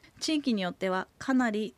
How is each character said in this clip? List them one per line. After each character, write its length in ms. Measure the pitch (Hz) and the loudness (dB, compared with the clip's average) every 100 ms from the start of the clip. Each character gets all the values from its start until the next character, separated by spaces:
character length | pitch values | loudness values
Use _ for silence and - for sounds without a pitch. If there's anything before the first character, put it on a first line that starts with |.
| - - | -20 -8
地 160 | - 311 | -2 0
域 180 | 285 | 0
に 80 | 214 | 0
よ 100 | 180 | -2
っ 20 | |
て 160 | - 190 | -2 -2
は 180 | 185 - - | -2 -4 -6
か 160 | - | 0
な 160 | 254 240 | 2 2
り 260 | 214 214 | 0 -4